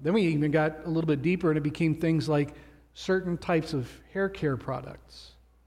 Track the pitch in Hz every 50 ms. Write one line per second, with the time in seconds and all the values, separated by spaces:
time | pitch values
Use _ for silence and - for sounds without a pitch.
0 | 135 151 185 226 196 170 160 147 151 151 143 160 151 160 160 - - 170 160 160
1 | 165 156 151 135 127 170 185 180 180 165 156 156 147 151 147 - 170 160 151 160
2 | - 165 165 160 127 147 151 147 143 - - - - - - - - _ _ -
3 | - - 185 185 185 180 175 165 - - 175 165 156 - 156 139 123 - - -
4 | - - - 190 196 190 196 - - 151 135 117 - - 131 131 131 131 - -
5 | - - - - - - - - _ _ _ _ _